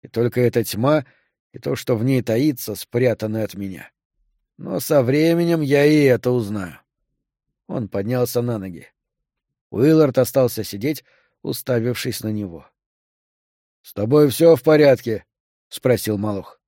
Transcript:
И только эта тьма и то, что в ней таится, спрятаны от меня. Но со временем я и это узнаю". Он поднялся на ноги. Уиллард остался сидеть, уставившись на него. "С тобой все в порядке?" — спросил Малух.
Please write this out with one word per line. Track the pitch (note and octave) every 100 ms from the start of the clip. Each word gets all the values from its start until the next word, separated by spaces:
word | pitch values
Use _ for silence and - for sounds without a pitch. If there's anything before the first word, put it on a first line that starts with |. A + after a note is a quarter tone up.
И | -
только | A2+ A#2+ B2
эта | A#2+ A#2+
тьма | A2 G2 C3 D3+ B2+ _ _ _ _
и | B2
то, | C#3 C3+
что | - A2+
в |
ней | B2 C3
таится, | A#2 A2+ D3+ B2+ - G2+
спрятаны | - A#2+ B2 A2 G#2+ A2
от | G#2
меня. | F#2 G2 F2+ - _ _ _ _ _ _ _
Но | - -
со | - D3+
временем | A#2+ C#3+ E3 E3+ E3+ E3
я | C#3+ C#3+ D3
и | D3+ C#3
это | A#2 B2
узнаю". | B2 G2+ G#2 F2+ - _ _ _ _ _ _ _ _ -
Он | - G#2
поднялся | G2+ G2+ B2+ A#2+ B2
на | A#2+ A2+
ноги. | F#2+ E2 - _ _ _ _ _ _ _ _
Уиллард | - C#3 D#3 D3 B2+
остался | B2 C#3 B2 -
сидеть, | G2+ G2+ C3 D3+ _ _ _ _
уставившись | G#2+ A2+ - A#2+ A#2 A#2+ C3 G#2+
на | A2
него. | G#2+ G2 D#2+ _ _ _ _ _ _ _ _ _ _ _ _
"С | -
тобой | - G#2+ D3 D3
все | - E3 D#3+
в |
порядке?" — | D#3+ D#3 C#3+ B2+ A#2 G#2 _ _ _ _ _
спросил | - B2+ A2 - G#2
Малух. | G#2+ G2+ - _